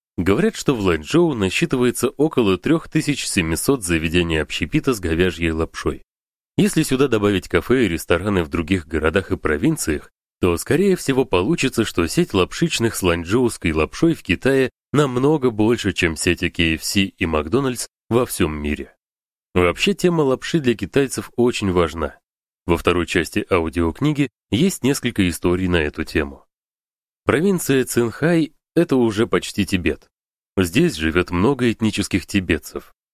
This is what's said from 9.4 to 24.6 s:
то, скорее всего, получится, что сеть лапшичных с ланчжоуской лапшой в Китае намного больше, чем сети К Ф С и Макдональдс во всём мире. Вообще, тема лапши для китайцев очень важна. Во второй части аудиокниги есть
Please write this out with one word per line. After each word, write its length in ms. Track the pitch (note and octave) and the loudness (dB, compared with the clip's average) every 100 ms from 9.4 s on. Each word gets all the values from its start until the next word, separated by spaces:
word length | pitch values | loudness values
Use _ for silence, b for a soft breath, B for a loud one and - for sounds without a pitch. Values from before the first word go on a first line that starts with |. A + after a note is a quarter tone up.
| D#2 D2+ C#3+ D#3 - C#2+ - _ _ - | -2 0 0 -2 -4 -4 -6 _ _ -2
то, 160 | F2+ E2 | 0 0
скорее 380 | - D3 G3 F3+ | 0 2 2 0
всего, 280 | - C3 | 0 0
получится, 600 | C3 F2+ G#2+ E3+ C3 - | 2 0 0 0 0 0
что 220 | G#2+ - E2+ | -2 0 -2
сеть 280 | - F3 | 0 0
лапшичных 640 | F#2+ F2 - E3+ - A2+ - | 2 0 0 -2 0 -2 0
с 60 | |
ланчжоуской 720 | F2+ E2+ E2 A#2+ A#2 - F2 | 0 0 0 2 0 0 -2
лапшой 400 | D#2 D2+ - E3 | 0 -2 0 0
в 100 | - | 0
Китае 460 | - E2+ B2+ C3+ B2+ _ - | -2 0 2 2 0 _ -2
намного 580 | C#3 C#3+ B2 C#3 D#3 B2+ | 0 2 2 2 2 0
больше, 440 | G#2 G#2+ A#2+ G2 | 2 0 0 -2
чем 220 | - E2+ D#2 | -2 -2 -2
сети 340 | F2+ E2+ E2+ | -8 -6 -6
К 80 | - | -2
Ф 260 | E2 D#2+ | -2 -2
С 120 | - G2+ | -2 -2
и 300 | G2 - F2 | -2 -2 -2
Макдональдс 600 | D#2 D2+ B2 C3+ A#2+ - _ - | -2 0 -2 -2 -6 -10 _ -2
во 160 | A#2 A#2+ | -2 0
всём 340 | - E2 D2+ | -2 -2 -2
мире. 340 | D2 C#2 C#2 _ _ _ _ _ _ | -6 -6 -10 _ _ _ _ _ _
Вообще, 400 | F2+ F2 - G3 | 0 2 2 -2
тема 280 | F#3+ F3+ E3 | 0 0 2
лапши 380 | C#3 B2+ - E3+ | 0 0 -2 0
для 140 | B2+ | 0
китайцев 560 | A2 F#2 C#3+ C3+ - - - | -2 0 -2 0 -4 -6 0
очень 340 | B2 - G2 | 0 2 0
важна. 480 | F2 E2 E2 C#2+ - _ _ _ _ - | 2 0 -2 -8 -8 _ _ _ _ -2
Во 100 | E2 | 0
второй 300 | F2+ F2 D#2+ | 2 0 0
части 400 | F2+ D#2 - - | -2 -2 -4 0
аудиокниги 800 | F2+ E2 E2+ E2 - C#3+ C#3+ C#3 _ - | 0 0 -2 -2 0 -2 0 -2 _ -4
есть 320 | G#2+ | 0